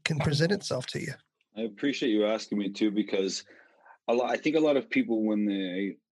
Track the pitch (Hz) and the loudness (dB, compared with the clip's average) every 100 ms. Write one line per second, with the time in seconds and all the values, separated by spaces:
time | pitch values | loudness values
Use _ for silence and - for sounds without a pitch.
0 | - 156 151 143 170 196 - 131 - 147 | -4 -2 0 2 2 0 -2 -6 -6 -8
1 | 160 135 _ _ _ 104 113 101 143 - | -8 -10 _ _ _ -8 -8 -2 -2 0
2 | 135 107 104 110 - 104 98 101 110 104 | 2 2 2 0 -2 -4 -2 0 0 0
3 | 101 98 95 - - - - _ - - | 0 0 0 -2 -10 -20 -20 _ -20 -12
4 | - 120 117 120 160 156 156 139 117 139 | 0 0 2 0 2 2 4 2 2 0
5 | 117 113 107 107 104 98 95 90 98 82 | 2 2 2 2 0 -2 -4 -4 -4 -6
6 | _ | _